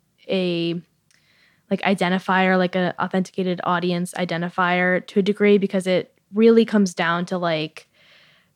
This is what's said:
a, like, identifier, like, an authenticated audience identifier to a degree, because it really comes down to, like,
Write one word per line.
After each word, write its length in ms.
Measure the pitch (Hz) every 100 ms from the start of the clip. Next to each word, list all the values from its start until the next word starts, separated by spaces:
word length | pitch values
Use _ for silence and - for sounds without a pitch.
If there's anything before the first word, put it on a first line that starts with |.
| _ _ -
a, 460 | 190 180 170 170 170 - _ _ _ _ _ _ _ -
like, 100 | 190
identifier, 720 | - 196 180 185 - 185 185 185
like, 180 | 180 185
an 180 | 180 -
authenticated 600 | 185 190 185 - 185 180
audience 500 | - 175 180 175 180 -
identifier 920 | 180 170 175 180 175 180 180 180 -
to 120 | 214
a 40 |
degree, 340 | 190 202 208 202
because 300 | 190 190 185
it 320 | 185 - _ _
really 320 | 196 226 226 226
comes 280 | 220 190
down 320 | 175 170 170 175
to, 100 | 185
like, 500 | 175 160 156 - - _ _ _ _ _ _